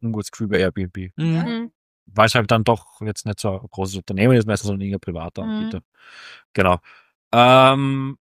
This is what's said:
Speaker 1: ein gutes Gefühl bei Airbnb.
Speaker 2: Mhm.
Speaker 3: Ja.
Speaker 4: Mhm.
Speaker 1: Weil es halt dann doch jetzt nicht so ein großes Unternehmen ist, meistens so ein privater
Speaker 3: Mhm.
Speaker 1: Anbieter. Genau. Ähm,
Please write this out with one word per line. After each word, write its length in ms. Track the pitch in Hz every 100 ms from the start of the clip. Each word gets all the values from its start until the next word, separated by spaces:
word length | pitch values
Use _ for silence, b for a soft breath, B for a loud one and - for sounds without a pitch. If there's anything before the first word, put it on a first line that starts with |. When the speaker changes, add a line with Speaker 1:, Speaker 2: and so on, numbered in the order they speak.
Speaker 1:
ein 80 | 117
gutes 180 | 107 -
Gefühl 160 | - 107
bei 100 | 98
Airbnb. 380 | 92 98 90 95 92 -
Speaker 2:
Mhm. 180 | 165 165
Speaker 3:
Ja. 60 |
Speaker 4:
Mhm. 280 | 170 226 233 _ _ _ _
Speaker 1:
Weil 200 | 101 110
es 80 |
halt 160 | 123 104
dann 140 | 113
doch 360 | 107 110 - -
jetzt 220 | 107 101 110
nicht 120 | 101
so 200 | 107 95
ein 80 | -
großes 260 | - 95 95
Unternehmen 400 | - 95 117 123
ist, 100 | 107
meistens 220 | 101 104
so 60 |
ein 260 | 98 98 98
privater 440 | - 82 85 -
Speaker 3:
Mhm. 60 | 220
Speaker 1:
Anbieter. 300 | 214 214 90 _ B B B B B B
Genau. 260 | - 92 90 b b b b -
Ähm, 840 | 117 123 131 131 135 135 135 135 139